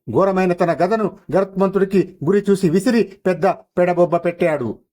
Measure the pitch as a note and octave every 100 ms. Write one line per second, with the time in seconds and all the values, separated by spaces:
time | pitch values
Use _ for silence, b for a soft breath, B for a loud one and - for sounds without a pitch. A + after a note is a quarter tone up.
0 | - A#2+ G3 F#3 F#3 F3 F3 D#3+ F3 A3
1 | G3 - B F3 G3 F#3 F#3+ F#3+ G3 G3
2 | - - D3 G3+ G3+ F#3+ F3 F#3 B3 A3+
3 | - - F#3+ D#3+ F#3 - - F3 F3+ F3
4 | E3+ E3+ F3 F3 E3+ C#3+ A2+ - _